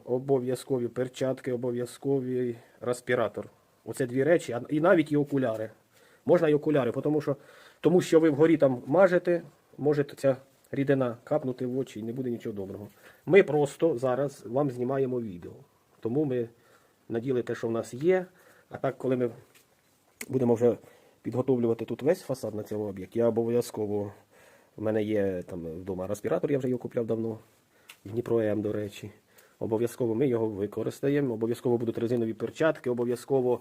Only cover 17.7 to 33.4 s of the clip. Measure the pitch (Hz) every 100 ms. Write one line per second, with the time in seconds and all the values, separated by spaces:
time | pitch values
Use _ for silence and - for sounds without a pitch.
17.7 | 117 - 123 160 185 180 _ - - _
18.7 | - 135 127 - 127 123 110 - _ _
19.7 | _ _ _ _ _ - 127 123 113 120
20.7 | 107 - - _ _ - 120 127 127 117
21.7 | 113 113 117 131 180 - 131 110 104 104
22.7 | 107 104 98 92 113 117 113 117 120 117
23.7 | - 107 104 101 - _ _ - _ _
24.7 | - 107 110 107 107 98 92 87 90 82
25.7 | 80 92 92 95 104 113 165 156 143 127
26.7 | 123 120 127 113 113 113 110 - _ _
27.7 | _ _ - 101 110 - 117 107 104 104
28.7 | 104 104 - 104 - _ _ _ _ 104
29.7 | 110 120 - 120 110 139 117 110 101 104
30.7 | 110 120 - 139 143 139 113 113 117 127
31.7 | 120 117 113 117 120 113 104 113 - 156
32.7 | 151 123 120 120 123 - 135